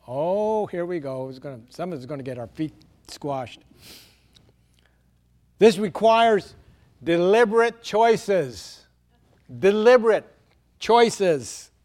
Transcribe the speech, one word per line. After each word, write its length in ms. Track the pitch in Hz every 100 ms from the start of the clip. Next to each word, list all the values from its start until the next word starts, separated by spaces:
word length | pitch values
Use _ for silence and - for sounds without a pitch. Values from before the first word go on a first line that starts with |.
| -
Oh, 580 | 127 160 196 214 220 202
here 180 | 180
we 160 | 175 180
go. 280 | 139 131 131
It's 100 | 131
gonna, 220 | 143 131 113
some 220 | - 175
of 60 | 160
it's 80 | 123
gonna 160 | 147
get 160 | 131 123
our 100 | 113
feet 260 | - 156 - _ _ -
squashed. 520 | - 147 139 123 - _ _ - - - _ _ _ _ _ _ _ _ _ _ _ _ _ _ _
This 200 | 214 185
requires 760 | 208 - 220 226 233 214 - - _ _ _ _
deliberate 800 | 123 170 180 214 240 226 233 226
choices. 1000 | - 208 233 226 - 190 143 107 - - _ _ _ _ _ _ _ 123
Deliberate 680 | 185 208 214 247 226 196 - _ _ _ _ _
choices. 920 | - 233 233 - 190 151 113 - - _